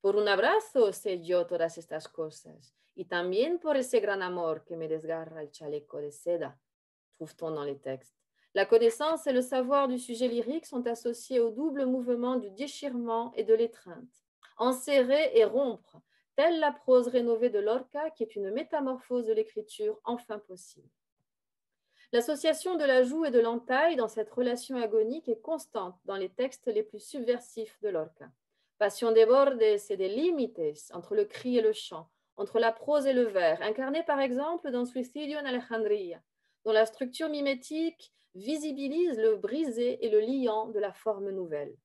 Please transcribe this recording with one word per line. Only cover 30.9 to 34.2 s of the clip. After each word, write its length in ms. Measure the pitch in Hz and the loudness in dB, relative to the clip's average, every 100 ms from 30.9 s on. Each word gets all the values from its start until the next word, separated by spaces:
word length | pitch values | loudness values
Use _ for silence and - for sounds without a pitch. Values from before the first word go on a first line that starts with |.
entre 220 | - 170 | -14 -4
le 100 | 208 | 0
cri 340 | 208 - 254 247 | 0 -2 0 2
et 40 | |
le 100 | 220 | 2
chant, 380 | 214 - 160 160 _ _ - | 0 -8 -14 -16 _ _ -10
entre 220 | 202 226 | -2 2
la 140 | 233 | 2
prose 340 | 226 - 294 269 | 0 0 2 4
et 80 | |
le 100 | 254 | 2
vers, 360 | 233 190 175 156 | 2 2 2 2
incarné 400 | 196 220 262 302 | -2 -2 -2 -2
par 180 | 330 285 | 0 0